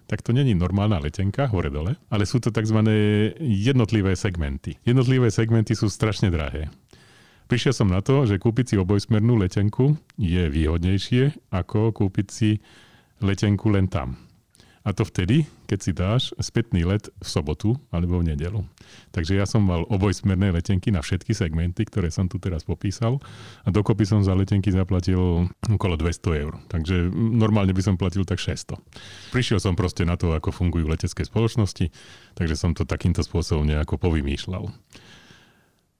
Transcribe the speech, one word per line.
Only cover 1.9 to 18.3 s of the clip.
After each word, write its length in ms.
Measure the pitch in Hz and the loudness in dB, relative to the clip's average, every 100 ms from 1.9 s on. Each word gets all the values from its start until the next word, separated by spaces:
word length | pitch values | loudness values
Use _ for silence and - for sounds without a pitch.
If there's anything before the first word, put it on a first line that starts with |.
| 131 _ | -6 _
ale 180 | 107 | -2
sú 140 | 98 123 | 0 0
to 140 | 117 | -2
takzvané 420 | 110 110 110 107 107 104 104 107 - | -2 0 2 4 4 4 2 0 -2
jednotlivé 720 | 156 98 107 131 110 110 95 | -2 0 2 2 2 2 2
segmenty. 640 | 92 104 87 73 69 - 76 | 0 -2 -4 -4 -6 -8 -6
Jednotlivé 460 | - 127 127 131 123 | 2 2 4 4 2
segmenty 440 | - 113 113 107 | 2 2 2 2
sú 140 | 113 107 | 0 -2
strašne 400 | - 110 98 104 | 0 -2 0 0
drahé. 420 | 85 73 69 73 - _ - - - _ _ - | 0 -2 -6 -8 -12 _ -20 -20 -20 _ _ -4
Prišiel 280 | 123 151 | 0 0
som 140 | 131 104 | 2 2
na 120 | 90 | 2
to, 240 | 98 135 | 2 2
že 140 | 127 98 | 2 2
kúpiť 280 | 117 113 123 | 2 0 0
si 80 | 101 | 0
obojsmernú 600 | 90 101 - 107 110 120 | 2 0 2 2 4 2
letenku 580 | 90 - 101 - 131 151 - - | 2 0 0 2 2 2 -4 -4
je 280 | 90 87 85 | 0 2 2
výhodnejšie, 1040 | 73 78 82 87 98 - 123 135 - - | 2 0 2 0 0 0 2 2 -2 -6
ako 420 | 92 85 107 113 | -6 -2 0 0
kúpiť 340 | 104 98 95 98 | 0 -2 -2 -6
si 220 | - 107 107 - - - _ _ _ | -2 0 0 -4 -20 -20 _ _ _
letenku 500 | 98 98 107 101 110 | -2 0 2 2 2
len 180 | 98 95 | 2 2
tam. 320 | 95 65 64 - _ _ _ _ _ | -2 -6 -10 -16 _ _ _ _ _
A 80 | - | -6
to 160 | 98 110 | -2 -2
vtedy, 400 | - 92 135 147 - | -2 0 2 0 -6
keď 160 | - 101 | -6 -4
si 120 | - | -2
dáš 300 | 85 92 117 - - | -2 0 0 -2 -6
spätný 480 | - - - 87 | -4 -4 -2 0
let 240 | 85 104 - - | 0 0 -4 -14
v 120 | - | -6
sobotu 500 | 101 76 78 101 127 - | -4 -4 -2 -2 -2 -4
alebo 320 | 85 87 90 | -4 -2 0
v 80 | |
nedelu. 400 | 85 | 0